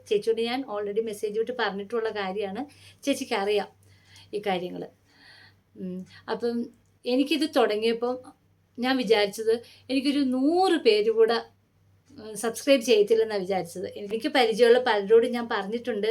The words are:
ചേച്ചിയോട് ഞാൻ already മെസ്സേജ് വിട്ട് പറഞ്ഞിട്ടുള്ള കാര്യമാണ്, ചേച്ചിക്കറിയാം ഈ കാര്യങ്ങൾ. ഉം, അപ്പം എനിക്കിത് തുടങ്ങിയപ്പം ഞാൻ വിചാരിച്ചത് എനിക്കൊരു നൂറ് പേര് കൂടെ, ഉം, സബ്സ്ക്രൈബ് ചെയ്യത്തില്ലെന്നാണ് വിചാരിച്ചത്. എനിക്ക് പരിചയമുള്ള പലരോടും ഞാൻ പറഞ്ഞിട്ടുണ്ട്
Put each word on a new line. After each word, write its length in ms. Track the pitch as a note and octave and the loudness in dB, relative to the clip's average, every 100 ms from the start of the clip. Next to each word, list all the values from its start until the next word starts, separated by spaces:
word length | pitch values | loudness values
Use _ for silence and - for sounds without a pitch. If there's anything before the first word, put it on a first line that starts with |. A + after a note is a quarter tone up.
| - | -2
ചേച്ചിയോട് 340 | G#3 G#3+ A3+ | -2 0 0
ഞാൻ 200 | A#3 B3+ | 0 -4
already 400 | C4+ G#3 G#3 G3+ | -4 -6 -4 -4
മെസ്സേജ് 320 | A3+ G#3 G#3+ G#3 | -4 -6 -6 -4
വിട്ട് 160 | A3+ B3 | -4 -2
പറഞ്ഞിട്ടുള്ള 520 | G#3+ G3 G3+ A#3 A3 | -4 -4 -6 -4 -4
കാര്യമാണ്, 520 | G#3+ F#3+ G3 G3 G3 C#4+ - - - | -4 -4 -4 -6 -8 -10 -14 -20 -8
ചേച്ചിക്കറിയാം 680 | - C#4 C4+ A3 G3 G#3 F#3+ _ _ _ _ - - | -4 -2 -2 -2 0 0 -2 _ _ _ _ -20 -12
ഈ 120 | G#3 | -8
കാര്യങ്ങൾ. 420 | G#3 F3+ F3+ F3+ - - _ _ - - - _ _ A3 | -4 -4 -4 -10 -12 -16 _ _ -20 -20 -20 _ _ -12
ഉം, 220 | F#3 F#3 F#3 - - | -10 -10 -12 -18 -10
അപ്പം 300 | A3+ A#3+ A#3 A#3 - _ _ | -6 -4 -4 -6 -10 _ _
എനിക്കിത് 420 | B3 B3+ C#4+ D#4+ D4+ | -2 0 2 0 2
തുടങ്ങിയപ്പം 600 | C#4 A3 G#3+ A3+ A3+ A#3+ B3+ C#4 - _ _ _ - | 2 2 2 0 0 -2 -4 -8 -20 _ _ _ -6
ഞാൻ 160 | B3 C4 | -2 0
വിചാരിച്ചത് 580 | G3+ G#3+ G3+ G3+ A3 A#3 - - - | 2 2 2 -2 -2 -2 -4 -20 -4
എനിക്കൊരു 340 | C4+ C#4+ C#4 C4+ | -2 0 0 0
നൂറ് 480 | B3+ C#4 E4+ F#4+ E4 | 0 2 4 4 4
പേര് 300 | A#3 G#3 G#3+ | 4 4 2
കൂടെ, 280 | A3 A3 A3+ - _ _ _ _ _ _ - | 4 4 2 -4 _ _ _ _ _ _ -20
ഉം, 160 | G#3+ G#3 | -16 -8
സബ്സ്ക്രൈബ് 460 | A#3 A3+ - C#4 | -6 -4 2 2
ചെയ്യത്തില്ലെന്നാണ് 600 | A3+ G#3+ G#3 A3 A3 G#3 | 4 4 4 2 2 -2
വിചാരിച്ചത്. 440 | F3+ F#3+ E3+ F#3 F#3+ - | -2 -4 -4 -8 -10 -10
എനിക്ക് 320 | G3+ A3 D4+ | -8 -6 -2
പരിചയമുള്ള 520 | C#4 A#3 G#3 A#3 A#3+ | 0 2 4 6 6
പലരോടും 480 | B3 G#3 G3 A3+ A#3 | 4 0 4 4 4
ഞാൻ 140 | A#3 A#3 | -2 -4
പറഞ്ഞിട്ടുണ്ട് 600 | A3 G3 A#3 A#3+ G#3+ G#3 | -4 -4 -6 -6 -4 -2